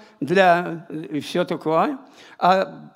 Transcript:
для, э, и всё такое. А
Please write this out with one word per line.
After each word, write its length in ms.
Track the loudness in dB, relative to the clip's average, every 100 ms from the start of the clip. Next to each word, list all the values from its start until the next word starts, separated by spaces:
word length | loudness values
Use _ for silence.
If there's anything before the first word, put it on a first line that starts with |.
| -16 _
для, 680 | 0 4 6 4 0 -8 -12
э, 280 | -12 -8 -8
и 40 |
всё 240 | -4 -2
такое. 540 | -2 -4 0 0 0 -2 -12 -20 -20 -2
А 520 | 2 2 0 -8 -20